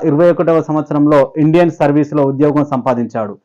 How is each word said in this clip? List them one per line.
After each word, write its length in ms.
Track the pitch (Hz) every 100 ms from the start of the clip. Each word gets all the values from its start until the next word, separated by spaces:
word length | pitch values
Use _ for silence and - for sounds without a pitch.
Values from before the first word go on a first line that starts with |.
ఇరవై 260 | 160 143 175
ఒకటవ 320 | 160 165 160
సంవత్సరంలో 720 | 156 156 147 151 147 147 131 160
ఇండియన్ 320 | 156 170 170
సర్వీస్లో 520 | - 147 147 147 151
ఉద్యోగం 400 | 139 135 147 143
సంపాదించాడు. 680 | 143 127 123 120 117 117 104 98